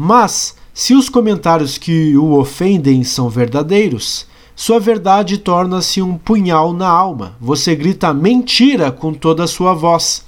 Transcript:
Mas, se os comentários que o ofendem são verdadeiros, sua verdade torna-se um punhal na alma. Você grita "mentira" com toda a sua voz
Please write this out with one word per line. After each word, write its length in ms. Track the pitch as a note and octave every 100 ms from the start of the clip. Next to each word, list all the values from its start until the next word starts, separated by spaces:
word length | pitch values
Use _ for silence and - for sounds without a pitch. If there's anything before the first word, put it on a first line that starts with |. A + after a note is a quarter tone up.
Mas, 520 | D#3+ A#3+ G#3 - - - -
se 220 | - -
os 160 | C4+ C4
comentários 680 | A#3+ G#3+ G3 E3+ E3 C#3 -
que 400 | - E3 D#3 C#3
o 220 | D#3 C#3+
ofendem 680 | C3+ - F#3 F#3+ C#3 C3
são 240 | B2 - A#2+
verdadeiros, 960 | A#2 A#2 C#3 D#3 G3+ G#3 A#2 - - - - - -
sua 240 | - A#3
verdade 560 | G#3 G#3+ F#3+ G3 F#3 G3+
torna-se 640 | F#3+ F3 F#3 F#3 - G3
um 160 | F#3 E3+
punhal 560 | - A3 F3+ D#3+ E3
na 160 | F3 F#3+
alma. 480 | E3+ F#3+ C3+ F#2 A#2
Você 380 | A#2+ D3+ F3 D3+
grita 380 | E3 F#3+ E3
"mentira" 760 | C#3+ F#3 B3 B3 - C4+ B3+ C#3
com 220 | C3+ D#3+
toda 320 | D3 D#3+ D#3+
a 20 | E3
sua 280 | - F#3
voz 500 | E3+ E3+ E3+ - -